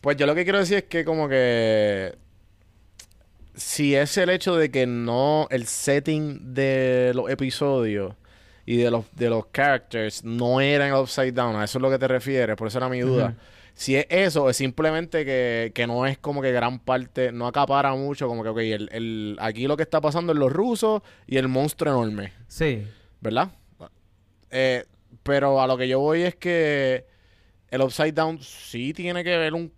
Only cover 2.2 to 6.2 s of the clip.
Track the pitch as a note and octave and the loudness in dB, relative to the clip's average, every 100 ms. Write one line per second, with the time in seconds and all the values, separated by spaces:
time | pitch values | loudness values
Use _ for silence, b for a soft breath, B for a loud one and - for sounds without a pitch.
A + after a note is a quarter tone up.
2.2 | - _ _ _ _ _ _ _ - - | -20 _ _ _ _ _ _ _ -20 -20
3.2 | _ _ - - - - D3 C#3 C#3+ - | _ _ -20 -14 -8 -2 2 2 2 0
4.2 | F3+ F3+ - E3+ D3+ C3 B2+ A#2+ A#2 A#2+ | 2 0 0 2 2 2 0 0 -2 2
5.2 | C#3 D3+ D3+ B2+ A#2 - - C#3 C#3+ D3+ | 2 2 0 -2 -4 -4 0 0 0 -2